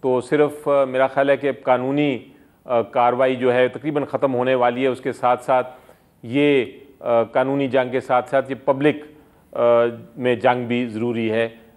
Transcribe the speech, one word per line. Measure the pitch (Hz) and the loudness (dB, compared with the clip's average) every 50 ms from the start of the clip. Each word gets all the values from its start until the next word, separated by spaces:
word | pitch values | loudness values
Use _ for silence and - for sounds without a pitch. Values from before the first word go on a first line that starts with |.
| - | 0
तो | 131 127 127 | 0 0 0
सिर्फ, | 117 - 156 147 147 143 147 - - 151 | 0 0 2 2 2 2 0 -6 -2 0
अ, | 143 139 135 | 2 2 2
मेरा | 131 127 131 131 | 0 2 0 0
ख्याल | 131 - 143 139 139 | 0 2 0 2 2
है | 139 | 2
कि | 131 135 143 | 2 0 -4
अब | 127 139 - | -4 -2 0
कानूनी, | - 127 123 123 131 139 147 147 147 131 110 - - - - - _ _ _ _ | 0 2 2 2 -2 0 0 0 0 -2 -4 -8 -14 -20 -20 -20 _ _ _ _
अ, | - 123 117 110 | -2 0 0 0
कार्रवाई | 101 - 131 120 123 123 123 131 131 131 | 0 0 2 2 2 4 2 2 0 0
जो | 120 123 127 | 0 0 2
है | 120 123 127 127 | 4 4 2 2
तकरीबन | - 127 117 151 151 147 139 | 0 -4 -8 -4 -4 -4 -4
ख़त्म | 131 - 135 - 139 131 | -2 -4 -2 -2 0 0
होने | 120 123 131 131 | 0 0 0 0
वाली | 127 120 123 120 123 131 | 2 2 0 0 0 -2
है, | 135 | -2
उसके | 123 120 127 139 117 | -2 -2 -6 -8 -8
साथ | - - 123 123 | -2 0 0 0
साथ | 120 - - 131 127 127 127 - - - _ - _ _ _ _ _ - | 0 0 0 0 0 0 -2 -10 -20 -20 _ -20 _ _ _ _ _ -14
ये, | 117 117 139 147 147 143 135 117 | -4 0 2 2 4 4 2 0
अ, | - - - - - - _ - | -2 -8 -20 -20 -20 -20 _ -4
कानूनी | 120 120 117 117 110 - 135 131 135 139 139 139 131 | 0 2 2 2 0 0 -2 0 0 -2 -2 -4 0
जंग | 117 131 127 127 120 | 0 0 -2 0 -2
के | 131 | -6
साथ | 117 - 135 123 123 | -2 0 -2 -2 0
साथ | - - 135 131 | 0 -2 -2 -2
ये | 131 135 | -2 -8
पब्लिक, | 117 - - 139 135 139 - - 147 - | -8 -2 -2 -2 2 2 0 0 0 -8
अ, | - - - - _ _ _ _ _ - - 120 120 120 117 120 120 120 113 113 - - 165 | -18 -20 -20 -20 _ _ _ _ _ -4 0 2 4 4 4 2 0 -2 -8 -16 -18 -14 -4
में | 123 127 123 110 | -2 -2 -2 2
जंग | 110 127 123 123 123 | 2 0 0 0 -2
भी | 117 120 120 123 | -4 -2 -2 -2
ज़रूरी | 120 107 110 117 120 117 113 113 110 | -4 -6 -4 -4 -4 -2 -2 -2 -2
है। | 107 113 117 113 - - - - _ | 0 -2 -2 -4 -6 -14 -20 -20 _